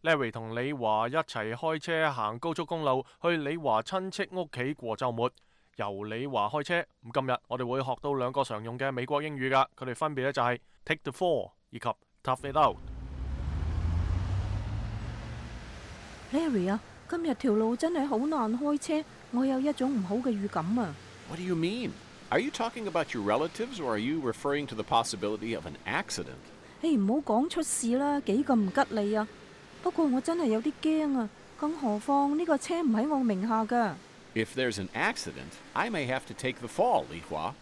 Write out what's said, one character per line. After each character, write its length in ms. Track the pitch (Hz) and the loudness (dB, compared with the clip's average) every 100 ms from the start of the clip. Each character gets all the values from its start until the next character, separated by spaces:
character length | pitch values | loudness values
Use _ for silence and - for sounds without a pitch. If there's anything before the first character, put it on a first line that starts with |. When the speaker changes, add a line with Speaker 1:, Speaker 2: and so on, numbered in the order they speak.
Speaker 1:
Larry 300 | 160 156 120 | 4 2 2
同 240 | 113 113 113 | -2 -6 -4
李 160 | 131 | -4
華 380 | 147 113 107 113 | 0 2 4 4
一 20 | |
齊 420 | 147 160 120 107 | 0 -2 -4 -4
開 240 | 120 165 160 | -2 -2 -2
車 320 | 160 165 160 | -2 2 2
行 300 | 127 107 120 | 2 -2 -2
高 140 | 165 | -4
速 120 | 160 165 | -2 -4
公 200 | 170 151 | 0 2
路 200 | 131 127 - | 2 0 -4
去 140 | 170 170 | 0 0
李 220 | 143 165 | -2 -2
華 240 | 143 110 | 2 2
親 280 | 113 190 190 | 2 -4 -4
戚 200 | 180 196 | -6 -6
屋 160 | 185 160 | -4 -6
企 240 | - 127 | -4 -4
過 220 | 151 117 107 | -4 -6 -2
週 160 | 127 | -2
末， 180 | 117 123 _ _ _ _ - | 0 -2 _ _ _ _ -6
由 300 | 104 98 107 | -4 -4 -6
李 200 | 110 139 | -6 -2
華 220 | 123 104 | 2 2
開 160 | 151 | 0
車。 160 | 143 175 | 0 0
咁 320 | - _ 117 | -2 _ -4
今 140 | 127 131 | -2 2
日 100 | 123 _ | 0 _
我 100 | 123 | -4
哋 80 | 123 | 0
會 160 | 131 | 0
學 140 | 131 123 | 0 -2
到 120 | 143 | -2
兩 180 | 139 123 | 0 0
個 100 | 135 | 0
常 220 | 135 110 | 0 -2
用 160 | 113 123 | -6 -2
嘅 100 | 135 | -2
美 120 | 131 127 | -2 0
國 160 | 147 | 0
英 140 | 151 143 | -2 -2
語 140 | 131 | 4
㗎， 180 | 135 131 - | 6 4 0
佢 60 | 127 | -8
哋 40 | |
分 200 | 120 156 | -2 -2
別 20 | 139 | 0
咧 100 | 131 | 0
就 100 | 139 | 2
係 160 | 120 123 _ - - | 2 2 _ -20 -4
take 160 | 160 | -4
the 80 | - | -4
fall 400 | - 180 143 95 _ _ | 0 2 2 0 _ _
以 80 | 117 | -6
及 100 | 120 107 _ _ | -4 -6 _ _
tough 260 | - 131 143 | -2 -2 0
it 60 | 139 | 4
out。 220 | 147 - - - - - - - - - - - - - - - - - - - - - - - - - - - - - - - - - - - - | 4 4 -8 -10 -10 -8 -6 -4 -4 -2 -2 0 0 0 0 0 0 -2 0 -2 -2 -4 -4 -6 -6 -8 -8 -10 -10 -12 -12 -14 -14 -14 -16 -16 -2
Speaker 2:
Larry 400 | 277 330 226 180 | 2 4 4 4
啊， 80 | 208 - - - | 0 -2 -20 -6
今 120 | 339 | -2
日 120 | 330 | 0
條 220 | 247 269 214 | 2 4 4
路 200 | 220 240 | 4 2
真 160 | 320 | 2
係 160 | 339 277 | 2 2
好 120 | 226 | 2
難 380 | 285 311 220 240 | 2 2 0 0
開 200 | 294 294 | 2 0
車， 260 | - 311 311 - - | 0 -2 -2 -14 -4
我 140 | 240 262 | 0 2
有 140 | 262 | 2
一 140 | 277 | 0
種 200 | 285 262 | 2 0
唔 80 | 269 | 2
好 120 | 180 208 | 0 0
嘅 140 | 254 | 0
預 180 | 208 202 | 0 0
感 160 | 175 160 233 | -2 0 0
啊。 160 | 196 143 - - - | 0 -4 -14 -18 -10
Speaker 3:
What 100 | 165 | -6
do 60 | 180 | 0
you 120 | 165 | 2
mean? 340 | 170 233 208 - - - - | 2 0 -4 -6 -16 -18 0
Are 100 | 139 | 0
you 100 | 262 | 0
talking 360 | - 233 240 208 | -2 -4 -2 -2
about 260 | 165 156 | 0 0
your 120 | 123 101 | 0 2
relatives 560 | 110 160 - 240 240 | 2 2 -2 -6 -4
or 60 | 139 | -2
are 120 | 107 | 0
you 220 | 117 160 | 0 0
referring 440 | 131 110 143 143 139 | -2 -2 0 0 -2
to 80 | 110 | -6
the 80 | |
possibility 760 | 104 117 113 101 104 107 110 104 | 2 2 2 -2 -2 -2 -2 -4
of 100 | 82 | -6
an 60 | 71 - | -10 -4
accident? 540 | 135 196 - 76 64 - - - - | -4 -2 -6 -8 -10 -16 -20 -20 -4
Speaker 2:
你 160 | 330 277 | 2 4
唔 200 | 196 269 | 4 2
好 120 | 285 220 | 2 2
講 140 | 311 | 2
出 120 | - | 0
事 360 | 311 - 233 247 | -2 -2 0 2
啦， 240 | 285 285 | 2 0
幾 240 | - 202 285 | 2 0 4
咁 100 | 247 | 4
唔 160 | 196 | 4
吉 240 | 277 277 226 | 2 0 0
利 180 | 202 | 0
啊！ 140 | 214 214 - - - - - | 0 -2 -8 -20 -20 -20 -4
不 80 | 349 | -4
過 160 | - 311 | 2 2
我 140 | 254 | 2
真 180 | 269 339 | 0 0
係 100 | 294 | 2
有 140 | 220 | 2
啲 120 | 226 - | 0 0
驚 360 | 311 311 302 269 | 2 2 2 0
啊， 120 | 214 - - - | -2 -6 -20 -4
更 140 | 302 320 | -4 0
何 180 | 269 208 | 0 0
況 360 | 208 277 285 294 | 2 4 4 2
呢 100 | 339 | 4
個 120 | 277 | 2
車 240 | - 339 | 2 2
唔 100 | 320 | 4
喺 160 | 214 269 | 4 4
我 120 | 285 | 2
名 280 | 247 190 214 | 2 2 2
下 160 | 220 | 0
㗎。 300 | 220 240 220 160 - - - 113 | 2 2 2 -2 -12 -20 -6 -2
Speaker 3:
If 120 | 110 | -2
there's 240 | 131 127 101 | 0 0 0
an 120 | 92 | -4
accident, 600 | 113 180 247 - 67 69 - - | 0 0 0 -8 -10 -12 -14 -8
I 180 | - 208 | -2 -2
may 160 | 202 127 | 0 0
have 180 | 131 - | -2 -4
to 60 | |
take 220 | 113 131 127 | -4 -4 -4
the 80 | 120 | -8
fall, 380 | - 233 185 67 | 0 4 4 0
Li 120 | 82 80 | -10 -6
Hua. 240 | 78 82 135 | -4 -4 -6